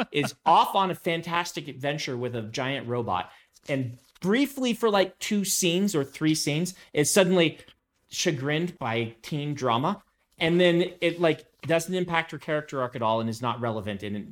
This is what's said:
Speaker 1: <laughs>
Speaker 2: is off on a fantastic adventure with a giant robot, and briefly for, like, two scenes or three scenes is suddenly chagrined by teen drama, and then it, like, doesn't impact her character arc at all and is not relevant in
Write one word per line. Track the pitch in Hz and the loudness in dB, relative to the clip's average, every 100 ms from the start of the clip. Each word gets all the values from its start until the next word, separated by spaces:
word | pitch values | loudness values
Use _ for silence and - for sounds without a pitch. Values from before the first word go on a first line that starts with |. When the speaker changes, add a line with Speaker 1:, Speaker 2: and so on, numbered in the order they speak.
Speaker 1:
<laughs> | 220 | -2
Speaker 2:
is | 147 135 - - | 0 -2 -2 4
off | 180 196 202 | 6 6 2
on | 190 | 0
a | |
fantastic | 165 180 165 170 170 175 175 147 | -2 -2 -4 -2 -4 -4 -8 -10
adventure | 127 143 151 151 123 | -6 -4 -4 -4 -4
with | 120 117 | -4 -6
a | |
giant | 107 117 131 139 117 | -6 -4 -4 -4 -4
robot, | 123 107 90 - - _ _ - | -4 -2 -2 -4 -12 _ _ -6
and | 139 123 123 _ _ | -4 -4 -8 _ _
briefly | 175 233 277 269 254 | 0 2 0 0 -2
for, | 220 226 | 0 2
like, | 202 190 - | 2 2 -2
two | - 208 | -2 -2
scenes | 190 - 180 175 202 160 | 0 0 2 2 2 0
or | |
three | 139 - 156 156 | -2 0 2 2
scenes | - 147 180 - - | 0 0 -2 -6 -6
is | - 151 | 0 4
suddenly | 208 180 185 160 - - _ _ _ _ | 4 6 6 4 2 -16 _ _ _ _
chagrined | - 180 143 139 151 175 - | -4 -2 -2 -2 -2 -2 -4
by | 123 117 113 - | -4 -2 -4 -8
teen | - 151 147 | -8 -6 -4
drama, | 147 123 117 160 208 _ _ _ _ | -2 0 2 0 -4 _ _ _ _
and | 165 175 | 2 4
then | 180 170 175 - | 4 4 0 0
it, | 170 170 | -2 2
like, | 170 156 - _ 139 | 2 2 -6 _ -2
doesn't | 165 160 | 0 0
impact | 185 175 165 160 | -4 0 -2 -2
her | 156 | -10
character | - 151 147 139 | -4 -4 -2 -4
arc | 123 | -4
at | 120 | 0
all | 110 113 | 0 2
and | 113 | 0
is | 110 | -2
not | 123 117 | -4 -2
relevant | 120 110 101 98 | -4 -4 -6 -8
in | 104 104 95 | -6 -8 -8